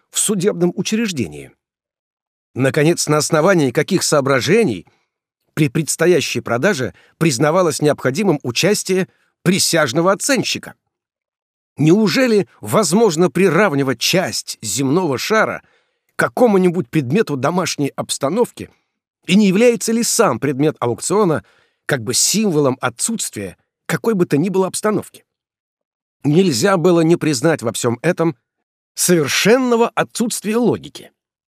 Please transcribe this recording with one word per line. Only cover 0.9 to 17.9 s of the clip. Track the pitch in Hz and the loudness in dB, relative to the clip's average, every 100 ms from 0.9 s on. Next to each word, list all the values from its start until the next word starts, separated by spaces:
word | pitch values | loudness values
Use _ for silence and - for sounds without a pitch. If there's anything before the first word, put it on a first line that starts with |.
| 220 233 160 92 73 67 _ _ _ _ _ _ _ _ _ _ | -2 -2 -4 -6 -10 -18 _ _ _ _ _ _ _ _ _ _
Наконец, | 113 135 143 151 170 - | -2 0 2 2 2 0
на | 151 | 0
основании | 143 160 160 185 139 | 0 2 2 4 2
каких | 123 147 175 | 0 -2 -2
соображений | - 151 131 135 113 208 202 95 - _ _ _ _ _ _ | 0 0 2 0 2 2 2 -2 -10 _ _ _ _ _ _
при | - 151 | -2 -2
предстоящей | - 151 - 165 175 127 120 | 0 -4 0 2 2 0 -6
продаже | - 120 170 165 117 - _ - | -4 -2 0 -2 -6 -10 _ -4
признавалось | 165 117 147 170 180 139 | -2 0 0 2 0 0
необходимым | 147 131 131 135 202 147 | 0 0 -2 -2 0 0
участие | 135 117 165 208 - 185 185 _ _ _ | -2 -2 0 0 -2 -2 -4 _ _ _
присяжного | - 180 - 165 151 135 170 | -2 0 0 0 0 2 0
оценщика? | 208 - 262 - - - - _ _ _ _ _ _ _ _ _ - | 0 0 -2 -2 -6 -10 -20 _ _ _ _ _ _ _ _ _ -2
Неужели | 147 190 214 185 262 214 - _ | 4 4 4 2 2 2 0 _
возможно | 104 147 180 180 233 156 180 | -4 0 2 2 2 2 0
приравнивать | - 190 156 208 143 135 127 | 2 2 2 2 0 -2 -2
часть | - 180 160 101 - - | -2 -2 -2 -6 -10 -12
земного | 107 117 135 160 180 123 | -8 -4 -2 0 0 -4
шара | - 220 175 87 - _ _ _ _ | -2 0 0 -4 -12 _ _ _ _
к | - | -4
какому-нибудь | 156 - 240 196 185 175 - | -2 2 4 4 2 0 -2
предмету | 160 123 175 220 143 | -2 0 0 0 -2
домашней | 135 175 165 - 143 | -2 -2 -2 -2 -4